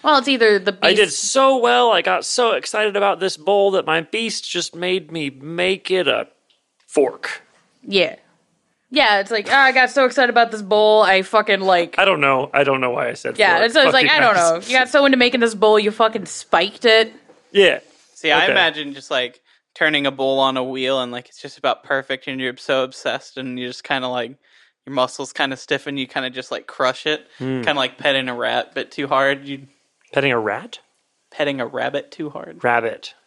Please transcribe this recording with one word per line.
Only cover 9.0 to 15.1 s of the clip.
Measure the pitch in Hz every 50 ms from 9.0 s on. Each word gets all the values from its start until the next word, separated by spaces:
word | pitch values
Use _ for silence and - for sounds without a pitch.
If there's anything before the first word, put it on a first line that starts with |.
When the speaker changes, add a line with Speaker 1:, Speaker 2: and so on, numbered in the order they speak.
| 269 220 208 196
Speaker 1:
it's | 196 202
like, | 226 214 202 -
"Oh, | 247
I | 277 269 262 254
got | 254 254 -
so | - 277 262
excited | 247 254 285 247 240
about | 233 240 233 226
this | 214 214
bowl, | 208 185 214 208 214 214 214 214 208
I | 185 190 190
fucking, | 190 - - 214 208 - 196 190
like" | 190 190 185 175 170 - - -
Speaker 2:
I | 190
don't | 196 185 156
know. | 143 139 135 127 135 - -
I | 139 143
don't | 139 135 131
know | 127 123
why | 120 139 131 120
I | -
said | - - 123 -
Speaker 1:
Yeah, | - 208 190 170
Speaker 2:
fork. | 165 214
Speaker 1:
it's, | 233 233
it's | 311 269 - -
like, | 262 254
Speaker 2:
Fucking | 247
Speaker 1:
"I | 302 302 262
don't | 233 202
Speaker 2:
nice. | 180 170 165 165 170 202
Speaker 1:
know. | 226 254
You | 262
got | 254
so | 247 - 285 285
into | 277